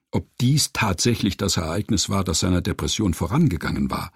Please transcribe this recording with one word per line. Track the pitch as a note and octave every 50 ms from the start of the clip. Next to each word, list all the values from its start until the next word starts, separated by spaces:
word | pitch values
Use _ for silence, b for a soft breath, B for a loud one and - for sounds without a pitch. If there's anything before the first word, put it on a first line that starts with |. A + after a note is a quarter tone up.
| B _
ob | - G#2 - - _ -
dies | C3 B2 D3 D3 - - -
tatsächlich | - A2+ G#2 F#2 - - A#2+ A#2 - - G2+ F#2+
das | - G2+ G2 -
Ereignis | - E2+ D#2 E2 G2+ G2+ - A#2 F#2 - -
war, | G2+ G2 F#2
das | F#2+ F2 -
seiner | - F#2 F#2 F2+ E2+
Depression | F#2+ F2+ - D#2 D2+ - - G#2+ G2 E2+
vorangegangen | - F2+ E2+ G#2 D3+ F3 C#3+ - - - - - C2+ C#2 C2
war. | - - E2 E2 -